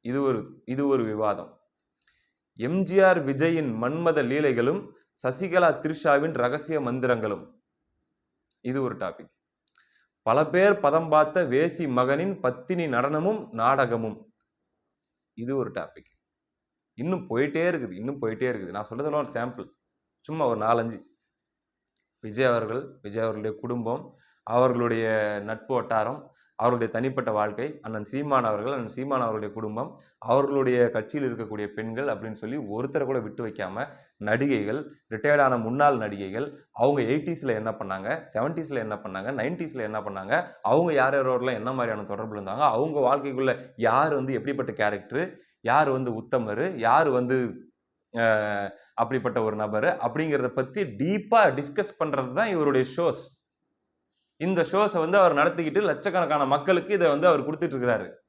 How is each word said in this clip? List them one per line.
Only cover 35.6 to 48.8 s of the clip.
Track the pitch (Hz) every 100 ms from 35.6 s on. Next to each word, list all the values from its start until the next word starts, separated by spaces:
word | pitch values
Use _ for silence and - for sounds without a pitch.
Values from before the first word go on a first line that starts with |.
முன்னாள் | 110 127 147 131
நடிகைகள், | 107 101 95 104 147 - _
அவங்க | - 123 147
எயிட்டிஸ்ல | 113 147 147 165 139
என்ன | 110 110
பண்ணாங்க, | 107 98 95 98 160 156
செவன்டீஸ்ல | 110 131 165 156
என்ன | 135 110
பண்ணாங்க, | 104 104 95 101
நைன்டீஸ்ல | 135 120 175 165 131
என்ன | 110 110
பண்ணாங்க, | 101 98 95 143 175 -
அவங்க | 98 135 175
யார் | 147 131
யாரோடலாம் | 139 131 127 127
என்ன | 117 110
மாதிரியான | 131 117 107 104
தொடர்புல | 101 113 104
இருந்தாங்க, | 95 110
அவங்க | 147 113 151 147
வாழ்க்கைக்குள்ள | 127 143 143 127 131 120 - -
யார் | 113 120 156
வந்து | 143 131
எப்படிப்பட்ட | 127 113 139 123
கேரக்டர், | 107 104 104 - 123 185 - _ _
யார் | 113 131 151
வந்து | 131 127
உத்தமரு, | 110 - 131 110 104 170
யார் | 165 113 135 160
வந்து, | 127 123 131 120 82 - _ _ _ _ 117
அஹ், | 117 107 107 101 101 -